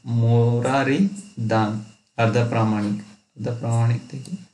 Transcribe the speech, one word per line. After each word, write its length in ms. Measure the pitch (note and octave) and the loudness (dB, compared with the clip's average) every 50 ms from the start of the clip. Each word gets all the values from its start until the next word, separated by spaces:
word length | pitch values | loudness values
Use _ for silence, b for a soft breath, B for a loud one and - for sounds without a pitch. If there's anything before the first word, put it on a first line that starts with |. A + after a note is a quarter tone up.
| - | -8
मोरारी 1040 | A#2+ A#2 A#2 A2+ A#2 A#2 A#2 A#2 A#2+ A#2+ A#2 A#2+ C3 C3+ C#3 C3+ C3+ C#3 F#3 G3 G3 - - - - - B2 | -2 0 2 2 4 4 4 4 4 2 2 0 0 0 0 0 2 2 2 2 0 -2 -6 -14 -14 -8 -6
दान। 460 | A2+ A2 A2+ A2 G#2+ G#2 A2 G#2+ - - - _ _ _ _ - | -4 0 0 0 0 0 -2 -6 -8 -12 -18 _ _ _ _ 0
अर्धप्रामाणिक, 840 | A#2 A2 A#2 A#2+ A#2 A2+ A2+ A2+ A2+ A2 G#2+ G#2 G#2 G#2 G#2 - | 0 2 2 2 0 0 0 0 0 0 0 0 -2 -2 -4 -6
अर्धप्रामाणिक 1080 | - - - - _ _ _ - A2+ B2+ A#2+ A#2 A#2 A#2 A#2 A2+ A#2 A#2 A#2+ - - - | -8 -12 -20 -20 _ _ _ -8 -6 -6 -6 -4 -4 -2 0 2 2 2 0 -2 -4 -10
देखिए। 300 | - C3 B2+ - F3+ - - - | -14 -14 -12 -12 -12 -14 -14 -18